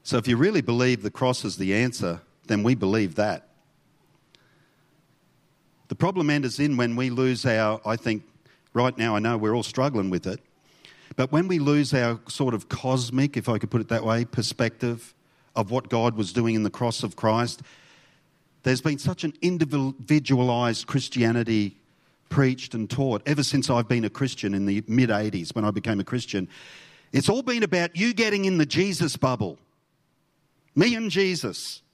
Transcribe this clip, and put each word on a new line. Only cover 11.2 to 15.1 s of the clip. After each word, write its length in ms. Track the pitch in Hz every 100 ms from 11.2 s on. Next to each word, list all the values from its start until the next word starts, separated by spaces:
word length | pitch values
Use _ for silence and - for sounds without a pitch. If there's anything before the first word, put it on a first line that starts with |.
| 131
when 160 | 147 185
we 120 | 175
lose 340 | 143 147 135
our 260 | 135 120 113 -
sort 280 | - 131 110
of 120 | -
cosmic, 680 | - 127 131 120 127 143 123
if 100 | 104
I 120 | 110
could 100 | 110
put 120 | 120
it 80 | 107
that 140 | 117
way, 220 | 113 113 117
perspective 880 | - 110 - 117 - 123 117 -